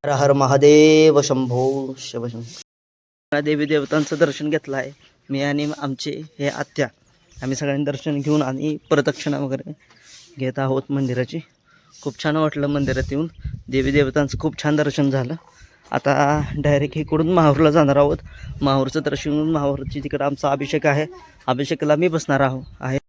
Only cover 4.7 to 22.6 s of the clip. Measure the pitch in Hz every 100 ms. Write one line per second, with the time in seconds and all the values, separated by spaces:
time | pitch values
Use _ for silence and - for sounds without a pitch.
4.7 | 135 131 143 _ _ - 139 143 143 147
5.7 | 156 143 131 151 - 156 - 143 - 147
6.7 | - 123 _ _ _ _ - 127 131 143
7.7 | 139 147 135 156 143 139 151 131 131 147
8.7 | 151 _ 147 139 143 156 139 139 131 -
9.7 | 151 _ _ - - - - 131 127 135
10.7 | 135 - 139 131 123 123 160 - _ _
11.7 | _ _ - 147 - 156 156 156 147 143
12.7 | 143 135 131 131 139 165 - - - -
13.7 | 131 131 143 135 147 143 - 156 151 151
14.7 | 151 147 143 139 135 123 165 _ _ -
15.7 | _ - - 139 139 143 151 147 147 147
16.7 | 143 143 156 151 156 160 180 156 139 156
17.7 | 156 143 139 143 165 - - - - 139
18.7 | 135 135 156 147 143 151 147 156 160 143
19.7 | 139 135 143 147 147 143 143 143 139 139
20.7 | 156 151 143 151 - - _ - 127 143
21.7 | 156 151 151 175 160 - 139 135 131